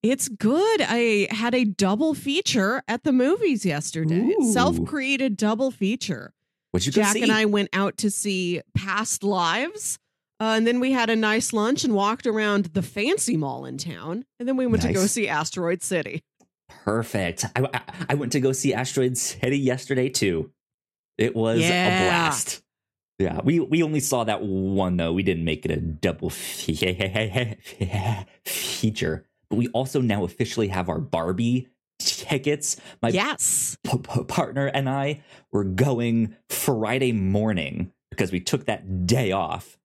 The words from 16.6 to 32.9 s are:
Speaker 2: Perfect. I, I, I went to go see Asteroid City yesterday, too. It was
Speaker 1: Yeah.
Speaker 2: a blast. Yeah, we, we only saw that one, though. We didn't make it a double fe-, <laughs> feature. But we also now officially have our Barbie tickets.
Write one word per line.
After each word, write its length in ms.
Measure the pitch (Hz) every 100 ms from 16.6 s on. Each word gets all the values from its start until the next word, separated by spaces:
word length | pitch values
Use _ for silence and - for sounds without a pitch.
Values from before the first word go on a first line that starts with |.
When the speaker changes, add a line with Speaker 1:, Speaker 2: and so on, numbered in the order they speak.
| _ -
Speaker 2:
Perfect. 640 | - 110 113 107 90 87 - 120
I, 60 | 131
I, 80 | 120 - - 156
I 40 |
went 180 | 139 143
to 80 | 156
go 120 | 131
see 220 | 135 143
Asteroid 420 | 110 131 - 127 127
City 420 | - - 127 143
yesterday, 500 | 131 131 - 131 127
too. 440 | - 101 82 76 _ _ _ _ _ _ -
It 180 | 113
was 260 | 113 113 113
Speaker 1:
Yeah. 260 | 165 180 180
Speaker 2:
a 180 | 185 185
blast. 540 | 175 165 139 - - _ _ _ _ _ _
Yeah, 220 | 92 82
we, 180 | 131 165
we 220 | 147 156
only 180 | 156 151
saw 240 | - 127
that 180 | 110 104
one, 560 | 104 95 95 98 92 90
though. 160 | 82
We 80 | 87
didn't 220 | 98 85 82
make 180 | 78
it 60 | -
a 100 | 82
double 480 | 82 76 92 78 -
fe-, 1300 | - - - - 78 92 90 98 95 107 110 117 - - - 92 104 95 104 98 _
<laughs> 80 |
feature. 800 | - - - - 110 104 82 80 - _ _
But 80 | 104
we 120 | 123
also 320 | 117 135 226
now 220 | 123 196
officially 440 | 175 - 113 - 104
have 200 | 92 87
our 80 | 82
Barbie 680 | - 82 82 92 117 123 123 _ _ _
tickets. 760 | - - - 143 147 147 - - -